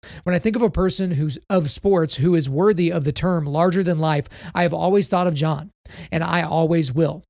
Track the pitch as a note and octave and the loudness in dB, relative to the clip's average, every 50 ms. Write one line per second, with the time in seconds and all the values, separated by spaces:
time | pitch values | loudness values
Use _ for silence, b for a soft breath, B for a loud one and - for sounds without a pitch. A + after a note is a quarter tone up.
0 | B B B D#3 B F3+ F3+ E3+ - A3 G#3+ B3 A#3 G3+ - - F#3+ F#3 - - | B B B -6 B 0 0 0 0 0 0 2 0 0 2 2 0 0 0 -2
1 | F#3+ F3+ E3+ C#3 D3+ D#3 B2+ - _ - G3 F#3 D#3 C#3 - - - G3+ G3 F3 | -2 -2 0 -2 -2 -2 -4 -8 _ 0 0 0 0 0 -4 -2 0 2 2 2
2 | D#3+ D3 - - C3+ F3+ F3 E3 C#3 C3+ C3+ D3 F#3+ G#3+ G#3 E3 F3 E3 F3 E3+ | 2 0 0 0 2 2 2 2 0 0 0 2 2 2 4 2 2 0 0 0
3 | C3+ D3+ C#3 - E3+ F#3 F3+ E3 D3+ C#3+ C#3+ D#3 E3+ F#3 E3+ G3 F#3 F3 E3+ D#3 | -2 -2 -2 -2 0 0 0 0 -2 -2 0 2 2 2 2 2 0 0 0 0
4 | D#3+ D#3+ D3+ D3 - - B B B E3+ B F3 F3 E3+ E3+ D#3+ E3 F#3 G3 G3+ | 0 0 0 0 -2 -6 B B B -6 B 0 0 0 0 0 0 2 2 2
5 | - - G3+ F3+ F3+ F3+ D#3+ C3+ D#3 D#3 D3+ C3+ D#3 G#3 _ _ - B B B | 2 2 0 0 0 0 0 0 -2 -2 -2 -4 -8 -14 _ _ -20 B B B
6 | E3 B B D#3+ E3 - - F3 E3 - - E3 E3 D#3 E3 E3 D3+ C3 B2 D#3+ | -12 B B -4 -2 -2 -2 -2 -2 0 0 0 2 2 2 0 0 0 0 0
7 | E3 D3 - D3+ - | 0 0 -2 -6 -14